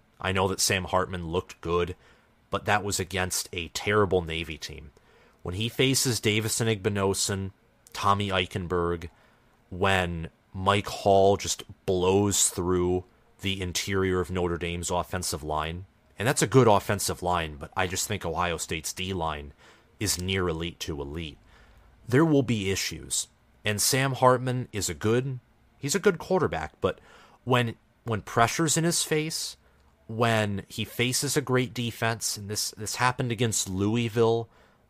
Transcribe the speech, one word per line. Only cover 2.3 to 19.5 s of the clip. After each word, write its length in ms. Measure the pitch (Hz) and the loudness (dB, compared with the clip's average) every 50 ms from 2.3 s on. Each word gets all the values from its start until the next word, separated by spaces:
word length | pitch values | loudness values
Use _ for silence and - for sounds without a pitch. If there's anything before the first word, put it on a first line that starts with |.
| _ _ _ - | _ _ _ -6
but 160 | - 101 92 | -6 -4 0
that 180 | 110 104 101 98 | 0 0 0 0
was 160 | 101 92 95 | -2 -4 -4
against 500 | 92 82 95 92 92 90 - - - - | -4 -4 -2 -4 -2 -2 -4 -6 -6 -6
a 180 | - 90 82 78 | -8 -8 -8 -8
terrible 520 | - - - 104 104 107 101 90 95 92 | -8 -4 -2 2 2 2 4 4 2 0
Navy 360 | 85 80 82 82 82 80 78 | 0 0 -4 -6 -6 -8 -10
team. 340 | - - - 73 71 71 73 - _ _ _ _ _ _ _ _ _ | -12 -12 -14 -14 -14 -16 -18 -20 _ _ _ _ _ _ _ _ _
When 140 | - - 90 | -10 -8 -6
he 140 | 101 110 120 | -4 -4 -4
faces 500 | - - 131 135 131 - - 131 110 - | 0 2 2 2 2 2 2 0 0 2
Davison 480 | - 110 104 110 107 110 - - 117 | 2 2 2 2 2 0 0 0 0
Igbinosun, 840 | 113 113 98 95 104 101 101 98 98 95 - - - 101 95 98 95 - _ _ _ _ _ - - - | 0 0 0 0 -2 0 2 2 2 2 0 0 -2 -2 -2 -4 -6 -10 _ _ _ _ _ -20 -16 -6
Tommy 360 | - - 101 101 101 104 98 | 0 2 4 4 4 2 0
Eichenberg, 800 | 92 92 92 - - 104 90 80 90 87 85 85 87 85 85 80 - _ _ _ _ _ _ _ _ _ _ - | 0 0 0 -2 -4 -6 -4 -2 0 0 0 0 -2 -4 -6 -12 -16 _ _ _ _ _ _ _ _ _ _ -12
when 600 | 95 87 98 95 98 92 90 87 85 82 82 80 _ _ _ _ - | -4 0 2 4 4 4 2 0 -2 -6 -8 -10 _ _ _ _ -10
Mike 340 | 95 92 98 101 104 101 | -2 2 2 2 2 2
Hall 480 | - - - - 101 98 98 95 98 101 | -2 -4 0 4 6 6 8 8 6 4
just 280 | 92 - - - - - - - _ _ | 2 0 -4 -6 -6 -8 -16 -20 _ _
blows 640 | - 95 90 90 92 95 101 104 101 98 - - - | 0 0 2 4 4 4 4 4 2 2 2 0 0
through 560 | - 98 85 90 92 90 90 90 90 90 - - _ _ _ _ _ - | 0 -2 0 2 2 2 2 2 0 -2 -4 -8 _ _ _ _ _ -6
the 180 | - 98 98 95 | -4 -4 -4 -4
interior 600 | 92 90 85 - - 101 98 95 95 95 92 92 | -4 -4 -4 -4 -4 -2 0 0 2 2 2 0
of 120 | 87 - | 0 -2
Notre 260 | 92 92 90 87 85 | -2 -2 0 0 -2
Dame's 340 | 78 87 85 87 87 82 - | -2 -4 -4 -4 -4 -4 -2
offensive 520 | 90 87 85 - - 90 85 - 90 78 76 | -2 -2 -2 -4 -6 -6 -4 -4 -6 -6 -4
line, 420 | 76 76 76 78 82 82 90 95 - _ _ _ _ _ | -4 -4 -2 -2 -4 -6 -8 -10 -14 _ _ _ _ _
and 100 | - 98 | -2 0
that's 160 | 127 - - 175 | 0 0 0 2
a 40 | |
good 200 | 104 127 131 117 | 4 6 6 8
offensive 560 | 110 101 95 - - 104 98 - - 85 - 92 | 8 6 6 4 0 -2 -2 -2 -4 -4 -4 -2
line, 340 | 87 87 85 82 78 73 71 | 0 0 0 -2 -4 -8 -12
but 120 | 80 - - | -14 -8 -4
I 120 | 95 92 | -2 -2
just 200 | 85 92 - - | -2 -2 -4 -4
think 160 | - 104 90 - | -4 -4 -4 -4
Ohio 320 | 87 78 85 90 87 82 | -4 -2 -2 -2 -2 -2
State's 360 | 78 - - 87 80 - - - | -4 -6 -6 -8 -6 -6 -8 -8
D-line 600 | - 92 92 95 87 80 80 76 73 73 73 | -8 -6 -6 -4 -4 -4 -4 -6 -6 -10 -14